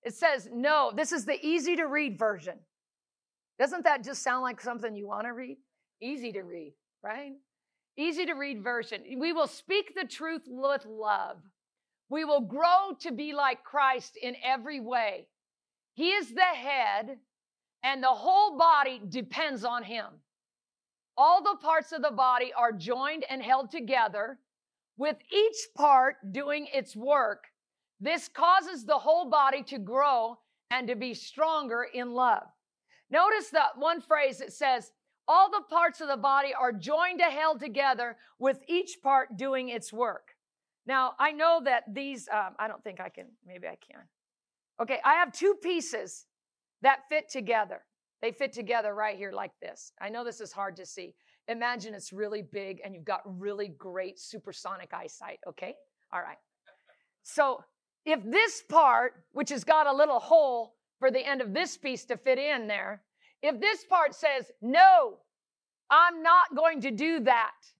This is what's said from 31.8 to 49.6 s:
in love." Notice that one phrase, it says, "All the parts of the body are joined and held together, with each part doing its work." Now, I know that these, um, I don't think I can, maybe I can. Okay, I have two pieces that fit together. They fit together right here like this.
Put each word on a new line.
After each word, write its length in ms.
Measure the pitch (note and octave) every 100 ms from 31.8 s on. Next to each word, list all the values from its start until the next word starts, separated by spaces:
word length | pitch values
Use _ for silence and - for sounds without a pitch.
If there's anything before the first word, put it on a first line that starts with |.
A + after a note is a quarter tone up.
in 300 | A#3+ B3+ B3
love." 360 | A#3+ B3+ A3 - _ _ _ _ _ _
Notice 400 | C#4 F#4+ G#4+ E4+
that 260 | - C#4 A#3
one 240 | D4 E4+
phrase, 400 | - D#4 C#4+ B3+
it 140 | C4+
says, 360 | - C#4+ B3 G#3+ _ _ _ -
"All 220 | E4 G4
the 100 | G4+
parts 400 | - D#4+ E4+ E4
of 80 | D#4
the 80 | C4+
body 380 | C4+ C#4 C#4
are 180 | B3+ B3+
joined 480 | G#3+ E3+ D4+ F4+ F4+
and 100 | E4+
held 300 | C#4 D#4 D4
together, 580 | C#4+ A3+ C#4 B3 A#3+ A3+ _ _
with 260 | C4 C4+ -
each 360 | E4+ - -
part 340 | C4+ C4+ C4 G3+
doing 320 | C4+ C4 B3+
its 240 | A#3+ -
work." 420 | G#3+ A#3+ F#3+ _ _ _ _ _ _ -
Now, 280 | C4+ B3+ -
I 140 | C#4
know 280 | D4+ D#4+ E4
that 320 | C4 B3 A#3+
these, 340 | G#3 C#4 C4 -
um, 260 | G#3+ F#3+ -
I 100 | G#3+
don't 140 | G#3
think 180 | - F3+
I 100 | F#3
can, 260 | - - A3+
maybe 240 | F3+ F3+ F3
I 80 | -
can. 320 | _ - - _ _ _ _ _ _ _
Okay, 180 | A3+ B3+
I 120 | B3 D#4+
have 140 | F4
two 260 | - F#4 G4+
pieces 720 | E4 F4 A3+ G#3+ F#3 - _ _ _ _ _ _
that 260 | C4 C4+ _
fit 180 | D4+ D4+
together. 580 | C4+ G3+ A3+ G3+ F#3 _ _ _ _
They 100 | A3+
fit 220 | A#3 C#4
together 420 | A3 G#3+ A#3 G#3
right 220 | G3+ G#3+ G3
here 160 | G3
like 260 | G3 G3
this. 340 | _